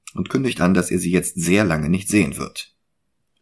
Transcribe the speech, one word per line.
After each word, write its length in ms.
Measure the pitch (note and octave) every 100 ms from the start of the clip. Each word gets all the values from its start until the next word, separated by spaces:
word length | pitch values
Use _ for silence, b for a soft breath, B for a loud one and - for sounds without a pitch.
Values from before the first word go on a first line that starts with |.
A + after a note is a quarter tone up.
| -
und 140 | - F#2
kündigt 320 | C3+ C3 -
an, 140 | F2+
dass 160 | F#2 E2
er 80 | F2+
sie 120 | F2
jetzt 240 | F2 E2
sehr 300 | F2+ E2+ G2+
lange 240 | G#2 D#2 D2+
nicht 200 | F#2 -
sehen 280 | - C#2+ -
wird. 380 | - - - _ _ _ _ _ _ _